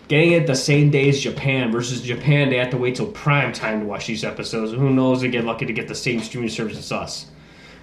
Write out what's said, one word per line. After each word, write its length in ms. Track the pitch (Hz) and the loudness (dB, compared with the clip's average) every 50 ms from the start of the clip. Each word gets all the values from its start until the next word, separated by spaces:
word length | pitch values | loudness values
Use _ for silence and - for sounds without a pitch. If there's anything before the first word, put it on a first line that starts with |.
| - - | -4 0
Getting 240 | 147 147 170 170 170 | 2 4 6 6 6
it 120 | 170 151 | 4 4
the 100 | - 127 | 2 0
same 360 | - - 151 143 147 147 143 | 0 2 4 4 6 6 6
day 160 | 143 139 139 143 | 4 4 4 4
as 100 | 135 - | 2 2
Japan, 500 | - 113 107 - 135 139 135 131 123 110 | 0 -4 -4 -2 0 0 0 2 0 0
versus 300 | 113 120 120 - 123 113 | 0 -2 -2 -4 -6 -6
Japan, 480 | 123 123 120 - - 151 147 143 139 127 | -6 -6 -6 -2 2 2 4 4 4 2
they 80 | 127 | 2
have 120 | 123 127 123 | 0 0 0
to 60 | 131 | -2
wait 180 | 120 123 127 123 | -2 0 -2 -2
till 120 | - 107 | -2 -4
prime 460 | - - - - 147 143 143 127 117 - | -6 -6 -4 0 2 2 2 2 0 -4
time 260 | - 120 110 107 107 | -4 -4 -4 -2 -2
to 60 | 104 | -4
watch 200 | 101 98 95 - | -4 -6 -6 -6
these 180 | 113 110 104 110 | -6 -6 -4 -6
episodes. 480 | 104 - - 104 - 117 113 110 110 113 | -6 -6 -6 -8 -6 -4 -4 -4 -4 -2
Who 160 | 131 139 135 | 0 2 4
knows, 320 | 131 131 131 131 127 127 | 4 4 4 4 2 2
they 80 | 127 123 | 0 0
get 160 | 120 117 113 | 0 0 -2
lucky 200 | 113 113 - 123 | -2 -2 -4 -4
to 80 | 117 110 | -4 -4
get 140 | 120 - | -6 -6
the 80 | - 107 | -8 -8
same 240 | - - 131 117 113 | -6 -4 -2 -2 -2
streaming 300 | 107 - - 123 117 110 | -4 -6 -6 -6 -6 -4
service 280 | - - 113 104 - | -4 -4 -6 -6 -6
as 140 | - - - | -8 -8 -6
us. 340 | 113 98 82 - - - - - - - - - - - - - - - | -6 -6 -6 -8 -12 -14 -14 -16 -20 -20 -20 -20 -20 -20 -20 -20 -20 -20